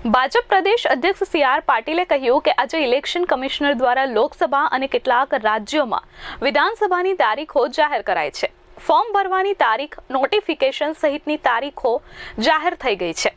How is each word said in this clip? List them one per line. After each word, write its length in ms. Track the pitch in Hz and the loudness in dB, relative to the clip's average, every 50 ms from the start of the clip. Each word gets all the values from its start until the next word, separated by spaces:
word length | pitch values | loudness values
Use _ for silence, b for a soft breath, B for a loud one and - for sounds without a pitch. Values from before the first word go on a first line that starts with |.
| - 233 | 2 2
ભાજપ 320 | 214 254 262 277 - 480 480 - | 2 2 2 2 0 -2 0 2
પ્રદેશ 320 | 415 381 330 392 440 480 - - | 0 2 4 2 0 2 2 0
અધ્યક્ષ 400 | - 262 240 370 392 - 392 - | -2 0 0 -2 -2 -2 -6 -4
સી 100 | - 320 285 254 | 0 0 2 2
આર 120 | 262 311 - - | 2 0 0 0
પાટીલે 320 | 269 226 226 302 320 339 359 - | -2 0 -2 -2 -2 -2 0 0
કહ્યું 320 | 302 277 262 233 254 294 - | 0 0 2 2 2 2 2
કે 60 | 302 | 2
આજે 240 | - - 262 - - 320 | 2 2 -2 -2 -2 -2
ઇલેક્શન 440 | 294 240 240 285 285 - - 349 359 - | 0 0 0 0 -2 -4 -4 -4 0 0
કમિશનર 400 | 302 254 262 269 - - 294 285 285 233 | 0 -2 -2 -6 -4 -2 0 0 0 2
દ્વારા 240 | 254 247 247 262 269 269 | 2 2 2 2 0 0
લોકસભા 560 | 233 208 247 302 - - 359 285 277 277 302 - - | 2 0 0 0 0 -4 -2 0 0 0 0 0 -2
અને 100 | 262 269 262 | -4 -4 -2
કેટલાક 420 | - 240 - 262 240 247 277 - 302 240 214 | -4 -2 0 2 2 2 2 0 -2 -2 0
રાજ્યોમાં 600 | 214 214 220 208 - 277 311 277 226 170 - - B B B B B B B - | 0 -2 -2 -4 -2 0 0 0 0 -4 -6 -6 B B B B B B B -2
વિધાનસભાની 720 | 277 226 285 302 381 453 - 427 381 370 359 359 381 392 359 | 0 2 2 2 2 0 -2 0 0 0 0 0 -2 0 2
તારીખો 420 | 254 214 214 277 311 - - 285 240 294 247 - | 0 0 0 -4 -6 -2 0 0 0 0 2 0
જાહેર 220 | 302 302 294 220 - - | 0 0 0 -4 -2 -2
કરાઈ 220 | 185 170 151 143 - - | -2 -2 -2 -4 -4 -6
છે. 120 | - - - _ - - - - - | -6 -6 -6 _ -20 -20 -20 -6 0
ફોર્મ 240 | - - 320 415 466 403 | 2 4 4 2 2 0
ભરવાની 400 | 403 392 370 370 381 381 403 392 - 294 | -2 0 0 0 0 0 -2 0 0 2
તારીખ, 340 | 233 220 233 285 302 - - - _ 262 | 2 2 -2 -4 -10 -12 -20 -12 _ -2
નોટિફિકેશન 800 | 262 269 262 - 415 - - 311 - 269 269 269 - 294 302 320 - | -2 0 0 0 -2 0 -2 -2 0 0 0 0 -2 -4 -4 -2 0
સહિતની 360 | - 294 277 294 - 302 302 302 - 269 | 0 0 0 -2 -4 -4 -4 0 0 0
તારીખો 460 | 233 233 269 285 - - - 240 233 285 B B B B B B B - 220 294 | 0 0 -4 -6 -10 -2 -2 0 0 0 B B B B B B B -2 2 2
જાહેર 260 | 320 311 302 359 339 - - | 2 2 2 -2 -4 -2 -2
થઈ 100 | 254 202 180 | -2 -2 -2
ગઈ 160 | 185 170 165 - | -2 -6 -4 -2
છે. 120 | - - - | -4 -4 -4